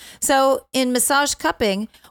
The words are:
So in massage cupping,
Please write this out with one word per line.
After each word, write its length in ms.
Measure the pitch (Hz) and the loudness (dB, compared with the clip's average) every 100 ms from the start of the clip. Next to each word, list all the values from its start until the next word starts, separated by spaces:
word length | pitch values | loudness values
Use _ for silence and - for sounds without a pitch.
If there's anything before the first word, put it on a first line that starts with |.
| - - | -20 -6
So 460 | - 269 269 262 - | 0 2 2 0 -2
in 200 | 254 254 | -2 0
massage 420 | 247 - 277 285 | 0 0 0 0
cupping, 520 | - 320 - 220 190 220 - - | -2 -4 -2 -2 -2 -6 -14 -12